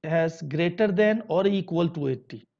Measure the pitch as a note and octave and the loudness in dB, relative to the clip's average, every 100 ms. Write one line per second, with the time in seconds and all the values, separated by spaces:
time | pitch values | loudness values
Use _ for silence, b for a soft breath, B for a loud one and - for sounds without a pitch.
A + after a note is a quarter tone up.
0 | D#3+ E3 E3 D#3+ D3 D3+ F3 F3 G#3+ F3+ | 0 0 0 -2 -6 0 0 2 0 4
1 | G#3+ A3 A3 E3 G3 G3 F3+ E3+ E3+ E3 | 2 2 0 0 2 0 -2 0 0 0
2 | C#3 C3 - A2+ _ | -4 -4 -8 -18 _